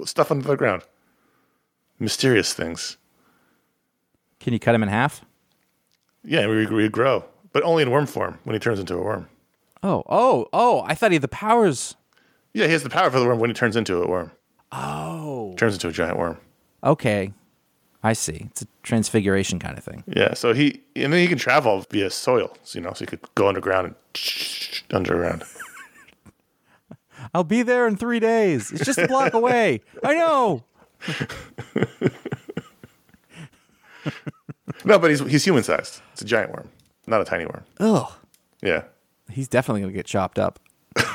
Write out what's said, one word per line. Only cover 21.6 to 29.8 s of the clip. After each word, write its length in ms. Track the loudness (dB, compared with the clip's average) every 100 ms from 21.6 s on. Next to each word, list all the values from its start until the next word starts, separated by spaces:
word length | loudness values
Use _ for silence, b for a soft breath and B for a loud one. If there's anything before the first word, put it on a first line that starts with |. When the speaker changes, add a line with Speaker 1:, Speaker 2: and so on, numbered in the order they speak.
| 4 0 0
Speaker 1:
via 200 | -2 -2
soil, 440 | -2 0 0 0 -8 -16
you 100 | -12
know, 100 | -10
so 60 | -10
he 80 | -10
could 140 | -12 -6
go 140 | 0 2
underground 380 | 2 0 0 -2
and 80 | -10 _ -10 -8 -6 -8 -10 -10 -12 -2
<laughs> 40 |
underground. 480 | -2 0 0 -2 -4 -10 -18 -18 -20 -20 -20 -20 _ -20 _ _ _ _ _ -20 -20 _ B -4
Speaker 2:
"I'll 120 | -2
be 180 | 0 2
there 240 | 2 2 2
in 80 | 0
three 240 | -2 0
days. 500 | 2 4 2 2 -2
It's 120 | -4
just 140 | -2 0
a 80 | 2
block 240 | 2 2
away. 480 | 2 2 4 2 0